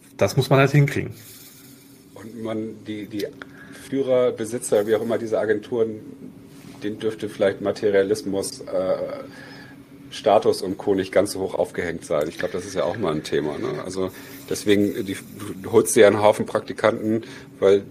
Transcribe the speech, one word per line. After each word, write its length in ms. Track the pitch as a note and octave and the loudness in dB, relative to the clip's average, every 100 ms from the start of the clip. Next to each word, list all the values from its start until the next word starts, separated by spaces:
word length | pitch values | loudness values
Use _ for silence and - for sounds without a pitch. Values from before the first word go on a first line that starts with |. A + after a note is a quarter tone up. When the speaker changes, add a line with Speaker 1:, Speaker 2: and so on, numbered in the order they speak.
| - - | -10 -2
Speaker 1:
das 180 | - - | 0 2
muss 140 | B2+ | 2
man 100 | C3+ | 4
halt 120 | C3+ | 6
hinkriegen. 420 | D3 C#3 - G2+ - - - - - - - - - - | 4 4 0 -6 -10 -20 -20 -20 -20 -20 -20 -20 -20 -20
Speaker 2:
Und 300 | - A2+ A#2 | -20 -16 -10
man, 140 | A2 A2 A2 G#2+ - | -6 -6 -6 -10 -10
die, 220 | G#2+ G2 | -10 -8
die 200 | G#2 F#2 - - - - - - | -6 -8 -8 -18 -18 -20 -18 -6
Führer, 440 | C3+ B2+ B2+ B2 | -2 2 2 2
Besitzer, 560 | - G#2+ A#2+ - A2 G#2 | 0 -4 -6 0 2 4
wie 80 | A2 | 0
auch 80 | |
immer 160 | A#2 A2 | 0 -2
diese 180 | A2+ G2+ | 0 0
Agenturen, 640 | G#2+ G#2 - A#2+ A2 G#2+ - - - - - - - - | 2 0 0 -2 -2 -4 -14 -18 -18 -20 -20 -20 -20 -10
denen 160 | G#2 G#2+ | -8 -4
dürfte 320 | A2 G#2+ G#2+ | -6 -4 -6
vielleicht 320 | - G2 F#2+ | 0 0 0
Materialismus, 1000 | G2 G2 G#2+ G2 G2 A2 G2+ G2 F#2 - | -2 0 2 2 2 0 -2 -4 -4 -8
äh, 40 | - F#2 F#2 D#2+ - - - - - - - - - - - | -6 -2 0 -2 -4 -8 -14 -18 -18 -20 -20 -20 -20 -20 -18
Status 540 | - G#2+ G#2 A2+ G2+ | -2 4 6 4 0
und 160 | F#2 F#2+ | -2 -4
Co. 160 | - F#2+ | 0 0
nicht 160 | F#2 | 2
ganz 220 | G2 G2 | 2 0
so 80 | F#2 | 0
hoch 120 | F#2+ | -4
aufgehängt 500 | - F2 - F2 E2 | -2 -2 -2 -6 -6
sein. 240 | - D#2+ D#2 | -2 -2 -2
Ich 120 | - | -4
glaub, 120 | F2+ | -6
das 140 | F#2 F#2+ | -4 -6
ist 80 | |
ja 100 | F#2 | -2
auch 140 | D2+ G#2+ | -2 -2
mal 160 | F#2 | -2
ein 80 | D2+ | -2
Thema, 380 | - D2+ D2+ D2 | -2 -2 -2 -4
ne? 240 | A2+ D2+ | -6 -6
Also 260 | - F#2 F#2 - - - - | -6 -4 -6 -6 -18 -14 -8
deswegen, 560 | - G#2 G2+ G2+ - G2 | -4 2 4 4 -2 -6
die, 120 | F#2+ - G2+ G#2 F#2+ | -8 -12 -14 -12 -10
du 100 | F#2+ | 2
holst 240 | A2 C3 A#2+ | 4 4 8
dir 60 | |
ja 60 | G2+ | 8
einen 140 | G#2+ | 8
Haufen 260 | G#2+ G#2+ A2 | 4 4 0
Praktikanten, 800 | G#2+ - - A2 A2+ G#2+ A2+ - - - - | -4 -6 0 0 2 0 -2 -4 -16 -16 2
weil 240 | G2 G2 G2 | 4 4 2